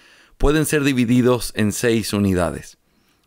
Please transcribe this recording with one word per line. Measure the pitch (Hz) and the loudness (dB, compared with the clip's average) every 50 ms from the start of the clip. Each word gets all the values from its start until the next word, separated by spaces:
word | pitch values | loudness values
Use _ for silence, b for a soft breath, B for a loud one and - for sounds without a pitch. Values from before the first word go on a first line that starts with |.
| b b b b b b b _ | b b b b b b b _
pueden | - 143 151 156 147 | 0 2 2 2 0
ser | - 156 151 139 | 0 -2 0 0
divididos | 143 135 123 123 110 123 127 113 123 123 113 - - - | 0 0 0 0 2 2 2 4 2 2 0 -2 -6 -4
en | - 107 104 | -2 -2 -2
seis | 95 - - 120 113 113 98 - 107 | -2 -2 -2 0 0 0 -2 -2 -2
unidades. | 104 101 95 92 87 85 78 69 71 - - - _ _ _ _ _ _ _ _ _ _ | 0 0 0 0 0 -2 -2 -4 -8 -14 -18 -20 _ _ _ _ _ _ _ _ _ _